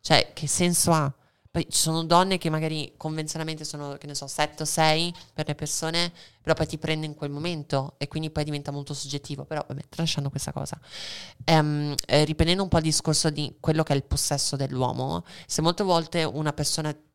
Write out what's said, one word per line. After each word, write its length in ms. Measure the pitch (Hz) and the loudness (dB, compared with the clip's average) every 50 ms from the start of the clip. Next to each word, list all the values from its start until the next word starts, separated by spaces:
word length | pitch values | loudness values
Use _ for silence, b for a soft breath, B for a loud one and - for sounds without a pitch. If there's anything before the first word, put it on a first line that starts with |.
Cioè, 320 | _ - 160 135 - - - | _ 6 4 4 4 2 -4
che 120 | - - | -8 -4
senso 460 | 143 - - 180 175 175 - - - 170 | -2 0 2 2 4 4 4 4 4 4
ha? 200 | 160 147 139 139 b b b b b b b | 4 4 0 -4 b b b b b b b
Poi 180 | _ 170 165 - | _ -4 -4 -2
ci 80 | - - | 0 0
sono 240 | - 160 160 165 165 | 0 2 0 -2 2
donne 340 | 160 170 175 185 190 190 | 6 6 6 6 6 2
che 140 | 180 - 170 | 0 0 0
magari 440 | 156 156 156 160 160 156 147 - _ | 0 0 0 -2 -2 -4 -6 -8 _
convenzionalmente 680 | _ - 156 156 156 156 156 - 160 160 156 160 156 156 | _ -8 -6 -4 -4 -6 -6 -4 -6 -4 -4 -6 -6 -8
sono, 320 | 151 - 147 147 143 143 | -10 -8 -8 -8 -8 -10
che 120 | 143 - 143 | -10 -12 -10
ne 80 | 143 | -10
so, 100 | 139 - | -8 -8
sette 380 | 139 - - 147 151 151 - 156 | -8 -2 0 0 -2 0 -4 -4
o 20 | |
sei 480 | 151 - - 160 156 156 156 165 175 175 B B B B | -2 2 4 6 6 6 4 2 -2 -4 B B B B
per 140 | - 156 | -6 -4
le 80 | - 147 | -4 -4
persone, 580 | - - 147 - - - 160 160 170 170 175 175 B B B B B B | -4 -4 -4 -4 -4 -4 -2 0 0 0 0 -2 B B B B B B
però 100 | - 160 | 0 2
poi 120 | - 165 | 2 2
ti 120 | 151 151 151 | -4 -4 -6
prende 280 | - 156 156 156 156 | -2 -2 -2 -2 -2
in 80 | 156 147 | -6 -8
quel 160 | 151 - 143 | -6 -8 -6
momento 640 | 143 143 151 175 175 156 147 - - 135 135 143 - _ | -6 -4 -4 -4 -4 -6 -6 -2 -2 -2 -2 -4 -6 _
e 100 | 151 147 | -8 -6
quindi 220 | - 160 160 156 | -4 -4 -6 -4
poi 120 | 156 156 151 | -4 -4 -4
diventa 300 | 151 151 147 143 - 143 | -2 -4 -6 -4 -6 -8
molto 200 | 143 143 143 147 | -8 -8 -8 -8
soggettivo. 520 | 139 - 139 139 143 139 - 147 139 139 | -10 -8 -6 -6 -8 -6 -6 -10 -10 -8
Però, 200 | - 156 - - | -8 -6 -8 -6
vabbè, 160 | - 135 135 - _ | -6 -8 -12 -12 _
tralasciando 420 | - - 165 165 - - 139 143 | -6 -2 -2 0 0 0 -2 -4
questa 220 | - 147 - - - | -4 -4 -6 -6 -6
cosa. 240 | 139 139 147 - - B B B B B B B B B B B B - | -6 -6 -8 -10 -12 B B B B B B B B B B B B 2
Ehm, 500 | - 165 160 151 151 151 147 147 147 143 - - | 4 6 6 6 4 2 0 0 -2 -2 -2 -2
eh, 180 | - - 147 151 | 4 4 4 4
riprendendo 380 | 147 160 156 160 160 175 190 196 | 4 4 2 4 2 4 2 2
un 40 | 180 | 4
po' 100 | - 170 | 4 4
il 40 | 160 | 4
discorso 480 | 160 151 - - - 156 - - 165 | 4 0 2 2 2 2 2 2 2
di 240 | 151 143 151 123 - _ | 0 0 -4 -6 -6 _
quello 240 | - - 156 156 160 | 0 0 2 2 2
che 80 | - 143 | 2 2
è 40 | |
il 60 | 139 131 | 0 0
possesso 520 | - - 139 - - 147 143 - - - | 0 -2 0 0 0 0 0 0 -2 -2
dell'uomo, 680 | 135 139 135 139 127 127 123 - 120 127 135 156 175 170 B B B B | -2 -2 -2 0 0 0 0 0 -2 -2 -2 -2 -4 -6 B B B B
se 160 | B - - 156 | B -2 2 2
molte 220 | 165 175 - 208 | 2 2 2 2
volte 400 | 190 180 165 165 156 - 175 160 | 2 2 2 2 0 -2 0 0
una 280 | 143 101 143 156 151 143 | 0 -2 -2 -2 -2 -2
persona 420 | - 147 - - - 156 151 147 151 _ _ _ | -2 -2 -2 -2 -2 -2 -4 -4 -6 _ _ _